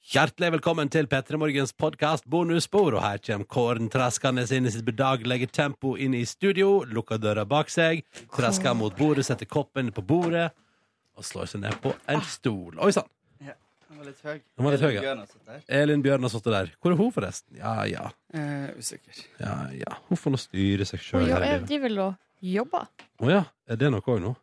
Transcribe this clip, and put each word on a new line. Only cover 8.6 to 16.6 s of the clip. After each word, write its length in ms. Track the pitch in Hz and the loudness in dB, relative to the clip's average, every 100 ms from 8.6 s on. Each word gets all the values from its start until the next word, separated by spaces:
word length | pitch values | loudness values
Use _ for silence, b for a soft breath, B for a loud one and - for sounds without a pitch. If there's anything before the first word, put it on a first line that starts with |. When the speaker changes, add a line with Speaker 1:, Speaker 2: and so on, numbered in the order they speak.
| 143 120 | 0 2
Speaker 1:
mot 180 | 107 | -2
bordet, 300 | 98 151 139 131 | 2 2 2 0
setter 220 | 120 107 | -4 -2
koppen 420 | 151 139 139 123 | -4 -2 -4 -4
på 120 | 104 95 | -6 0
bordet, 440 | 165 170 165 165 _ _ _ _ _ _ - | 2 2 0 -2 _ _ _ _ _ _ -16
og 60 | |
slår 260 | - 90 92 | -12 -8 -8
seg 140 | 101 | -6
ned 160 | 104 110 | -6 -4
på 140 | 135 - - | -4 -6 -4
en 160 | 151 | -4
stol. 540 | - - 131 98 87 80 | -4 -4 -2 -2 -8 2
Oi, 140 | 190 | 2
sann. 160 | 190 - _ _ _ | 2 -4 _ _ _
Speaker 2:
Ja, 160 | 139 - _ _ _ | -20 -20 _ _ _
den 100 | 151 | -20
var 80 | 143 | -20
litt 160 | 131 | -14
høy. 140 | 151 151 | -10 -12
Speaker 1:
Den 300 | _ - 135 | _ -2 2
var 80 | 143 | 4
litt 80 | 151 | 2
høy, 60 | |
Speaker 2:
Elin 80 | 104 | 2
Speaker 1:
ja. 20 | |
Speaker 2:
Bjørn 220 | 135 110 | -4 -8
har 20 | 101 | -12
sittet 240 | - - | -20 -20
der. 140 | 131 - 135 | -20 -2 2
Speaker 1:
Elin 240 | 147 147 135 | 4 4 4
Bjørn 220 | 139 123 | 4 2
har 60 | 113 | -2
sittet 180 | 117 | 0
der. 160 | 101 | 0